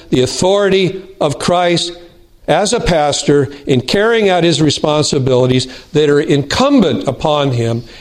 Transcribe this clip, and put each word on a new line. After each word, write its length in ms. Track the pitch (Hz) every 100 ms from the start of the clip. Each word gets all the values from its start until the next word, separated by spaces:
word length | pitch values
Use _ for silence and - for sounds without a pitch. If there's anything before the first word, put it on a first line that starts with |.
| -
the 100 | 135
authority 800 | 123 - 185 202 202 190 180 185 - -
of 180 | 151 -
Christ 540 | - 175 175 170 - - - - - - -
as 240 | 156 208
a 80 | 233
pastor 720 | - 170 147 139 - 143 135 - -
in 120 | 131
carrying 480 | - 202 220 226 202
out 140 | 180
his 180 | 170 143
responsibilities 1080 | 156 - 160 151 143 147 127 123 127 127 - - -
that 180 | 147 151
are 80 | 147
incumbent 880 | 156 143 139 - 269 285 170 117 -
upon 460 | 120 165 151 139
him 320 | 120 117 117 120 -